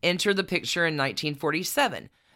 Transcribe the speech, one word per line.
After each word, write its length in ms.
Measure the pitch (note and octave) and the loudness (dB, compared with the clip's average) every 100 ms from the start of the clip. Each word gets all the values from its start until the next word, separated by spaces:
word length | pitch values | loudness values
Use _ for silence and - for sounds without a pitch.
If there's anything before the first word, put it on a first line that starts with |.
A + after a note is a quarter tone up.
enter 320 | E3+ F3 G#3 | 2 2 2
the 100 | G3 | 2
picture 440 | F#3+ F3+ - F3 E3+ | 0 -2 -2 0 0
in 80 | D3+ | 2
nineteen 400 | C3+ G#2 D#3 C#3+ | -2 -2 -4 -2
forty-seven. 720 | D#3 D#3 F3+ - C4+ A#2 - _ _ | 0 0 -2 0 0 0 -14 _ _